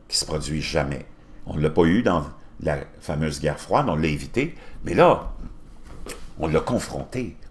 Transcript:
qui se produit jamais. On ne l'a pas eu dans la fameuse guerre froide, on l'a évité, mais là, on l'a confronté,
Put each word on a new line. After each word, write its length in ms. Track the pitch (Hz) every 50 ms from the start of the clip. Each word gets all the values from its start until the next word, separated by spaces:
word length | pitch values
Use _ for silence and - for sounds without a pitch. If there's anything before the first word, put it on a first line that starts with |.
| - -
qui 100 | - -
se 80 | -
produit 360 | - 78 78 73 76 76 78
jamais. 440 | 76 - - 80 71 69 71 62 - - - - - - - - -
On 100 | - 87
ne 60 | -
l'a 80 | 76 76
pas 140 | - 92 85
eu 200 | 85 92 117 -
dans 220 | 101 90 80 73 71 - - - - - -
la 160 | - 76 73 69 67 - - -
fameuse 420 | - - 78 73 80 78 71 69
guerre 180 | 73 73 73 -
froide, 280 | - - 98 139 147 90
on 60 | 80
l'a 120 | 78 80 80
évité, 480 | 73 73 - - - 120 143 165 - - - - - - -
mais 100 | - 87
là, 380 | 110 165 165 117 - - - - - - - - - - - - - - - - - - - - - - - - -
on 80 | 78 80
l'a 120 | 76 -
confronté, 760 | - - 123 - - - - 69 - - - 127 123 - - - - -